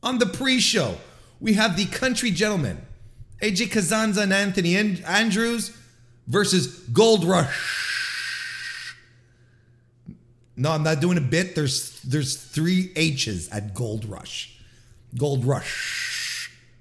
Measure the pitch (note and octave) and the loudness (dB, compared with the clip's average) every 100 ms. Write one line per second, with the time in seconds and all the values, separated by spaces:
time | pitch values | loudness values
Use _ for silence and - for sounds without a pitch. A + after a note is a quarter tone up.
0 | A#3 B3+ A3+ - C4+ B3+ - G#3+ B2+ F2 | -2 0 0 0 0 2 4 2 0 -4
1 | - - - - A3 G#3 A3 E3+ G3+ - | -12 -20 -20 -6 2 4 4 2 -2 0
2 | C4 B3 A#3+ E3+ G#3+ G3+ B2 D2 - - | 0 0 -2 0 0 0 -2 -4 -12 -20
3 | - - - - G#3+ F3+ A#3+ A3 F3 A3 | -20 -20 -20 -4 -2 0 0 0 0 0
4 | A3 G3+ G3+ G3 G3+ F#3+ E3+ F3+ G#3+ F3+ | 0 2 2 2 2 0 2 2 2 -2
5 | - G3 A3+ G3 A#3 A#3 G#3+ - - _ | 0 2 2 2 0 -2 -6 -12 -20 _
6 | - - - D#3 G#3 F3+ C3+ - - A#2 | -20 -20 -2 2 4 2 0 -6 0 6
7 | A3+ A3 E3 F3+ C3+ - - - - - | 6 6 6 4 2 -2 -4 -4 -4 -4
8 | - - - - - - - - - - | -4 -6 -8 -8 -10 -10 -12 -12 -14 -16
9 | - _ _ _ _ _ _ _ _ _ | -20 _ _ _ _ _ _ _ _ _
10 | - - _ _ _ - C#3 D#3 D#3 D#3 | -20 -20 _ _ _ -4 0 2 2 2
11 | E3+ F3+ C3 D#3 F#3 - C#3+ - - - | 4 2 2 2 0 0 0 0 -6 -10
12 | C3 D3 C3+ - - D3+ E3 F#3 F#3 D#3 | -2 -2 0 -6 -6 -2 2 2 0 0
13 | E3 C3 - F#2 E2 G2+ G#2 F#2+ A#2 G#2+ | 0 2 -4 -4 -6 -8 -8 -6 -4 -4
14 | A2 G2 - - - - - - - - | -6 -12 -12 -12 -14 -18 -20 -20 -20 -20
15 | - B2 C#3+ C#3 B2 C3 - - - - | -12 -4 -2 0 0 0 -2 -8 -6 -6
16 | - - - - - - - - | -6 -6 -6 -8 -10 -16 -20 -20